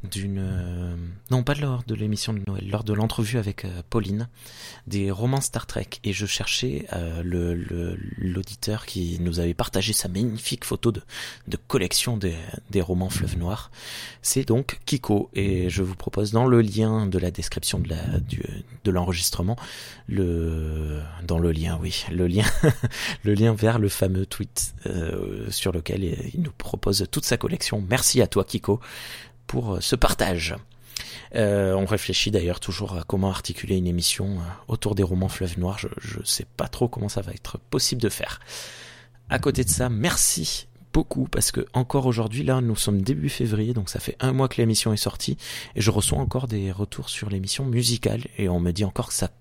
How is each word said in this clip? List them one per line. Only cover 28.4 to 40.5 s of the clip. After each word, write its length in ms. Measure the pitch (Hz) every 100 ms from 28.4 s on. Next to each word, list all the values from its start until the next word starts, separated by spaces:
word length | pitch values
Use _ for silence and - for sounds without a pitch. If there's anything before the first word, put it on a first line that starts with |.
Kiko, 340 | 95 101 - 107 - - - - - - -
pour, 260 | 127 117
euh, 60 | 92
ce 140 | -
partage. 600 | 123 - - 107 87 80 - - - - - - - - 120
Euh, 360 | 107 101 95
on 120 | 95 95
réfléchit 460 | - - 95 -
d'ailleurs 260 | 104 87 87
toujours 380 | - 87 101 90
à 80 |
comment 260 | 82 98 95
articuler 460 | 90 - 87 - 95
une 100 | 90
émission, 520 | 87 85 - 95 95
euh, 40 | 85 90 -
autour 300 | 110 107 101
des 80 |
romans 240 | 92 92 95
Fleuve 300 | - 92 87
Noir. 180 | 90 98
Je, 80 | - -
je 200 | 107 104
sais 220 | - - - -
pas 100 | -
trop 220 | - 120
comment 200 | 120 104
ça 120 | -
va 100 | 98
être 240 | - - - -
possible 320 | 139 - 127
de 60 | 113
faire. 320 | - - - - - - - - - - - -
À 80 | 131
côté 240 | 143 131
de 60 | 123
ça, 200 | - 127
merci 800 | 110 165 - - - 156